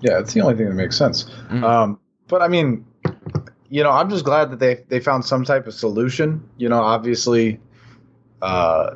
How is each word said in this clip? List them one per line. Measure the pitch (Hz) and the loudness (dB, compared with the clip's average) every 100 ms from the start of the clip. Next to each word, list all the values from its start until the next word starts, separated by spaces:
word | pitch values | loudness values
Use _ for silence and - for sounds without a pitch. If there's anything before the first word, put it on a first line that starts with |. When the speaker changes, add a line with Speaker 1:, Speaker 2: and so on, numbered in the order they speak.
Speaker 1:
Yeah, | 123 92 | 0 0
it's | 113 | 0
the | 220 | 0
only | 165 | 2
thing | 113 104 | 2 0
that | |
makes | 95 90 - | -2 -2 0
sense. | 139 - - - - | 0 -2 -8 -14 -8
Speaker 2:
Mm. | 120 | -2
Speaker 1:
Um, | 117 117 104 101 _ _ - | 2 2 2 -2 _ _ -2
but | 180 | 0
I | 175 | 2
mean, | 175 143 113 - _ - - - - - _ - | 2 2 -2 -8 _ -8 -8 -8 -8 -10 _ -6
you | 143 | 0
know, | 147 | 2
I'm | 135 190 | 2 2
just | 190 | 0
glad | 139 151 139 | 0 2 0
that | 123 | 0
they, | 127 123 - | 0 0 -4
they | 127 | -4
found | 143 131 | 0 -2
some | - 131 | 0 -2
type | 127 135 113 | 0 -2 -4
of | |
solution. | - 110 104 127 147 156 156 - - | -6 -4 -2 -2 0 -2 -4 -10 -6
You | 120 | 0
know, | 117 | 2
obviously, | 110 113 120 117 123 117 113 110 - _ - - _ _ _ - | 2 0 0 -2 2 2 2 -2 -12 _ -20 -20 _ _ _ -8
uh, | 92 92 85 80 - | -2 0 2 2 0